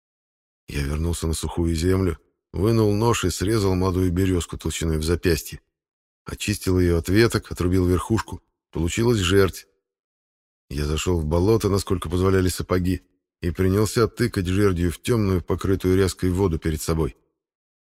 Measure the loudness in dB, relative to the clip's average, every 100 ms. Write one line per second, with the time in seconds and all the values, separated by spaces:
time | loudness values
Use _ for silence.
0 | _ _ _ _ _ _ -10 -6 -4 -2
1 | -2 -2 -2 -4 -4 -2 0 0 2 2
2 | 0 -2 _ _ _ -2 0 2 2 2
3 | 2 0 -2 -2 -2 0 2 2 2 2
4 | 0 2 2 0 -2 -6 -6 -4 -2 -2
5 | 0 0 2 0 -2 -14 _ _ _ _
6 | _ _ -14 -6 -4 -2 0 2 2 2
7 | 2 2 4 2 -4 -4 0 2 2 0
8 | 0 -2 -2 -12 -18 _ _ -4 -4 0
9 | 0 0 2 4 2 0 -14 _ _ _
10 | _ _ _ _ _ _ _ -6 -4 -2
11 | 0 -2 0 2 2 2 2 -2 -2 -4
12 | -2 0 2 2 2 -2 -2 -2 0 -2
13 | -6 _ _ _ -6 -2 0 2 0 0
14 | 0 0 -2 -2 -2 2 2 2 0 -2
15 | -2 0 2 0 -2 -4 -2 0 2 2
16 | 2 0 -2 0 0 0 -2 -4 -2 -2
17 | -2 -6 _ _ _ _ _ _ _